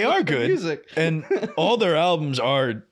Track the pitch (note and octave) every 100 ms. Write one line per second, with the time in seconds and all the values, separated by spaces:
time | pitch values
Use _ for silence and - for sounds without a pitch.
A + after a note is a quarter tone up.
0 | A#3 F#4+ - C#3 - F4+ E3 D3 - -
1 | E3 D#3+ - F#4+ A3+ - E3+ A#3 F#3+ D#3
2 | F3+ E3+ D3 B2+ A#2+ C#3 C3 G#2+ -